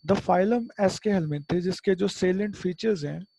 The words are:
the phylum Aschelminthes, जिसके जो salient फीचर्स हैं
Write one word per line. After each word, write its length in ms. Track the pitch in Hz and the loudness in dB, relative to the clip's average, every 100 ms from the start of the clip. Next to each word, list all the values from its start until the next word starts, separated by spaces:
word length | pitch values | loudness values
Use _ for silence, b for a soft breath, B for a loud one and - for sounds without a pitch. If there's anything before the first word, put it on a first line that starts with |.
| - | 0
the 140 | 196 | 0
phylum 440 | - 180 196 240 233 - | 2 2 4 0 -2 0
Aschelminthes, 800 | 196 - 214 196 156 147 143 175 | 0 2 0 0 0 -4 -2 -2
जिसके 340 | 180 180 - | -2 -2 0
जो 140 | 185 196 | 2 0
salient 480 | - 185 190 208 190 | 0 0 2 -2 -4
फीचर्स 480 | 185 165 226 196 | -6 -2 -2 -2
हैं 220 | 143 156 190 | -4 -8 -12